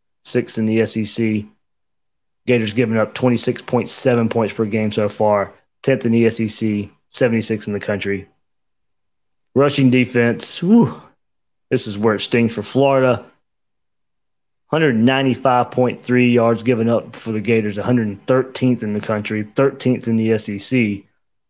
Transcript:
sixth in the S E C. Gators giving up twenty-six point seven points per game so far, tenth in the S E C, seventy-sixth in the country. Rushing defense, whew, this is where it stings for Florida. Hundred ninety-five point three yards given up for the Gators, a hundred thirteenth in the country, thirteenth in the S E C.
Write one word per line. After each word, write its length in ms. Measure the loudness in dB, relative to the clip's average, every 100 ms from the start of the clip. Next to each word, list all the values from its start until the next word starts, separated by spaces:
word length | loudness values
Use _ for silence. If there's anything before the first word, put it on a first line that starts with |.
| _ _
sixth 360 | -4 -4 -4 -4
in 80 | -2
the 120 | 0
S 160 | 0 -2
E 100 | -6
C. 440 | -2 -2 -2 -6 _ _ _ _ _ _ _ _ _ 0
Gators 280 | 0 0
giving 240 | -2 0 0
up 180 | -2 0
twenty-six 480 | 0 0 -2 -6
point 260 | -2 -2 -2
seven 400 | -2 0 2 0
points 240 | 0 -4
per 120 | -2 -4
game 260 | -2 -2
so 180 | -2 -4
far, 440 | 0 0 2 -2 -10 _ _
tenth 240 | -2 0 2
in 60 |
the 140 | 2 2
S 140 | 0
E 80 | -6
C, 440 | -4 -4 -4 -6 _ _
seventy-sixth 580 | -2 0 0 -2 -4 -4
in 60 |
the 60 | -8
country. 480 | -4 -6 -4 -6 -8 _ _ _ _ _ _ _ _ _ _ _ _ 2
Rushing 340 | 2 4 4
defense, 720 | 4 2 2 2 0 -4 -4
whew, 400 | 2 4 4 -2 -18 _ _ _ _ _ -4
this 180 | -4 -4
is 100 | -2
where 180 | 0 0
it 60 |
stings 320 | 0 0 0
for 80 | -2
Florida. 640 | -4 2 2 4 2 0 -4 _ _ _ _ _ _ _ _ _ _ _ _ _ -4
Hundred 300 | 2 2 4
ninety-five 760 | 2 2 0 0 2 2 2
point 320 | 0 -2 -2
three 300 | 0 2 4
yards 320 | 4 4 2
given 260 | 0 0 2
up 260 | 0 -2 -12
for 160 | -8
the 80 | -6
Gators, 380 | 0 0 0 -4
a 60 |
hundred 420 | 0 0 0 -6 0
thirteenth 560 | 0 0 -2 0 0
in 120 | -2
the 60 | -6
country, 440 | -4 -4 -4 -6 -6 0
thirteenth 520 | 0 0 -2 -2 0
in 80 | 0
the 160 | 2
S 180 | 0 -2
E 80 | -8
C. 480 | -2 0 0 -2 -10 _ _ _ _